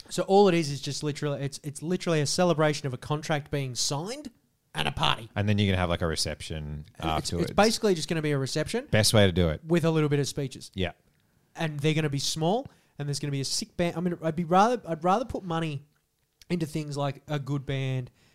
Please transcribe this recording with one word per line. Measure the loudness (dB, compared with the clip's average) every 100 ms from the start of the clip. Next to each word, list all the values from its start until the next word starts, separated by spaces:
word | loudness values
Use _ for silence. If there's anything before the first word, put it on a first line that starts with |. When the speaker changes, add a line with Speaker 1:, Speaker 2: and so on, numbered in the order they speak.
| -8
Speaker 1:
So | -6
all | 4 6 8
it |
is | 6 0
is | -4
just | -6 -4
literally, | -6 -4 -4 -4
it's, | -6 -6
it's | -12 -8
literally | -4 -2 0 0
a | 2
celebration | 2 4 4 2 2 -4
of |
a | -8
contract | -4 -4 0 -2 -2
being | -4 -4
signed | -2 -2 -2 -6 -8 -12 -18 _ _ _
and | -4 -4
a |
party. | 0 0 0 -4 -2
Speaker 2:
And | 2
then | 4
you're | 4
gonna | 4
have, | 2
like, | 0
a | 0
reception | -2 -4 -6 -8 -8 -8 -10 -12 -6
Speaker 1:
And | -2 -2
it's, | -2
Speaker 2:
afterwards. | -4 -2
Speaker 1:
it's | 2
basically | 2 2 0
just | 0 -2
gonna | -2
be | 0
a | 0
reception | -2 -4 -4 -4 2
Speaker 2:
Best | 4 6
way | 6 6
to |
do | 4 2
it. | 0 0
Speaker 1:
with | 2
a | 2
little | 2 2
bit | 0
of | -2
speeches. | -4 -8 -8 -12
Speaker 2:
Yeah. | -4 -4 -4 _ _ _ _ _
Speaker 1:
And | -6 -6 0
they're | 0
gonna | 2 0
be | -2
small, | -2 0 0 0 -4 -16 _ -8
and | -6
there's | -4
gonna | -4
be | -4
a |
sick | -4 -4 -6 -2
band. | -2 0
I |
mean, | -2 -2
I'd | -2 -2
be |
rather, | 4 6 6 2 -4
I'd | -2
rather | 2 2
put | 0 -6
money | -4 -2 -2 -6 -12 _ _ _ _ _ -6
into | -4 -2
things | -4 -6 -2
like | -4 -4 -6
a | -6
good | -2 -4
band | -4 -4 -2 -4 -6 _ _